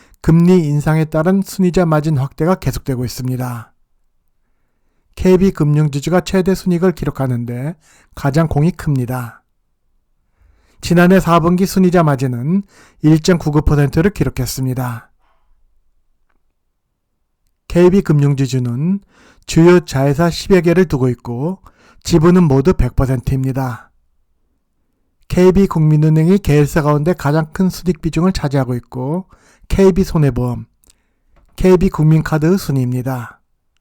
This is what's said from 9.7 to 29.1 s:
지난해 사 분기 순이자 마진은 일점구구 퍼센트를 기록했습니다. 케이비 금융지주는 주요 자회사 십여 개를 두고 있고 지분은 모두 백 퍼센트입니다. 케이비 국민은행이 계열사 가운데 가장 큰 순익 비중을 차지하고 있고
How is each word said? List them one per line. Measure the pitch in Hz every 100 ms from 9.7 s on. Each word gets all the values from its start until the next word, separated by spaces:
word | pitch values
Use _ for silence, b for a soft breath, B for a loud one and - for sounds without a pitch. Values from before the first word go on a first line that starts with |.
| _ _ _ _ _ _ _ _ _ _ _
지난해 | - 170 180 185
사 | 165 170
분기 | 160 180 190
순이자 | 196 185 175
마진은 | 156 135 135 120 135 190 - b b b
일점구구 | 151 156 170 170 156 147
퍼센트를 | - 147 143 - 190
기록했습니다. | - 135 - 120 - 131 123 123 117 - _ _ _ _ _ _ _ _ _ _ _ _ _ _ _ _ _ _ _ _ _ _ _ _ _ _
케이비 | 170 175 196
금융지주는 | - 147 143 135 135 127 123 117 160 196 b b b b -
주요 | - 170 180
자회사 | 170 135 139 143 170
십여 | - - 190
개를 | 170 170 180
두고 | 139 127
있고 | 123 - 120 151 190 b b b b
지분은 | - 170 170 180
모두 | 165 135 139
백 | 185 123 -
퍼센트입니다. | 131 131 - 135 131 135 131 113 - _ _ _ _ _ _ _ _ _ _ _ _ _ _
케이비 | - 185 180 196
국민은행이 | 160 156 151 156 156 160 196
계열사 | - 147 143 170
가운데 | 147 147 151
가장 | 175 143 156 156
큰 | - 185
순익 | - - 175
비중을 | 165 151 180
차지하고 | 185 147 139 123 123
있고 | - 127 131